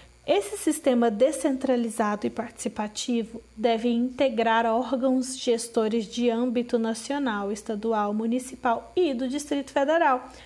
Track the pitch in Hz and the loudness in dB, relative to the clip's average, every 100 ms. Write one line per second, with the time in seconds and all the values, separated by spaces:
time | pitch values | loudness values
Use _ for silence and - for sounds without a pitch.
0 | - - - 392 - 415 320 302 269 247 | -20 -10 0 0 0 -2 -2 0 2 4
1 | 233 208 269 311 302 262 269 247 233 214 | 2 4 2 2 -2 0 0 0 0 -2
2 | 208 208 240 240 233 - 233 - 214 - | -2 -2 -4 -6 -8 -8 -8 -6 -6 -6
3 | - 233 220 - - 220 233 226 240 233 | -2 -2 -4 -10 -16 -2 0 2 2 0
4 | 247 254 269 226 226 226 226 226 240 254 | 0 0 0 2 2 4 4 2 0 0
5 | 262 262 254 - - 226 - 240 214 233 | 2 2 0 -4 0 0 0 0 2 0
6 | 208 240 240 226 247 240 240 233 226 226 | -2 0 0 2 0 0 0 0 0 -4
7 | - 285 262 208 202 208 - 208 226 214 | -4 -2 -2 -2 -4 -6 -6 -4 -2 0
8 | 208 214 226 247 254 - 247 226 - 370 | 0 0 0 -2 -4 -4 -2 -2 -2 0
9 | 339 240 262 294 294 277 277 294 277 330 | 2 0 -2 -4 -2 -4 -2 0 2 4
10 | 302 254 - - | 4 2 -2 -18